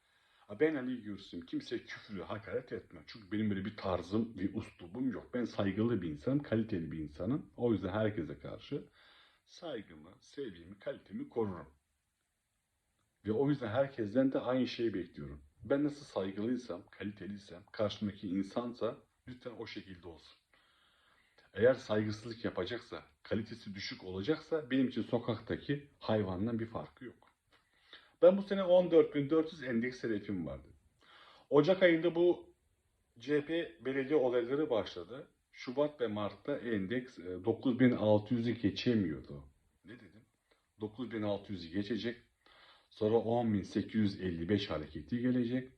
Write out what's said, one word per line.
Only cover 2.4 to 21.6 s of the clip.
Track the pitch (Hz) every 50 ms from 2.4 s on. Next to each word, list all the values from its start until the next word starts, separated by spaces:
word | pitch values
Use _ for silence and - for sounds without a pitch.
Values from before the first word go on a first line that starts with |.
| - - 85 127 143 - -
etmem. | 92 - - - - -
Çünkü | - - 120 104 90 104
benim | 107 110 104
böyle | 98 95 95
bir | 107 110
tarzım, | - - 95 90 85 85 90 98 113 117 - - 92
bir | 95 98 -
üslubum | 110 110 - - - 90 85 90 123 135 -
yok. | - - - - -
Ben | 123 117
saygılı | 107 - - 104 98 92 104 110 120 120 101 87
bir | 82
insanım, | 76 - - 127 135 147 143
kaliteli | - - 117 113 - 104 87 82 76 78
bir | 80
insanım. | 76 73 - - 87 104 135 165 - - -
O | - 120 120 110
yüzden | 92 92 92
herkese | 92 107 110 104 104 - 80 76 71 -
karşı | - - - - - - 139 156 202 - _ _ - - - - - _ _ _ _
saygımı, | _ - - 180 165 139 113 95 - 82 76 76 85 - -
sevgimi, | _ - - 147 139 117 90 82 82 90 98 -
kalitemi | - 147 135 - - - 95 117 147 143
korurum. | - - 110 101 90 82 73 73 - _ _ _ _ _ _ _ _ _ _ _ _ _ _ _ _ _ _ _ _ _ _ _ _ _ _ _ _ _ -
Ve | 101 107
o | 113 139 143
yüzden | 147 127 123 107
herkesten | 107 131 139 135 - - 110 98 101 127 135 135 135
de | 143
aynı | - 123 127 131 123
şeyi | 110 - - 117 113 98
bekliyorum. | 95 82 - - 73 73 71 73 73 - - _ - -
Ben | 107 139 139 147
nasıl | 147 143 - -
saygılıysam, | - - 107 95 95 98 104 104 120 127 113 - - 85 90 - -
kaliteliysem, | - - 95 104 104 - 87 92 104 101 - - 85 87 101 _ -
karşımdaki | - 110 101 - - 107 101 98 - - 95
insansa | 90 98 98 98 - 123 120 120 113 - 110 113 131 - - _ _ _ - 123
lütfen | 123 - - 127 113 101
o | 113
şekilde | 104 - 110 92 95 92 87 85 90
olsun. | 80 80 - - - _ _ _ _ _ _ _ _ _ _ _ _ _ _ _ _ _ _ _ _ _ _ _ -
Eğer | 98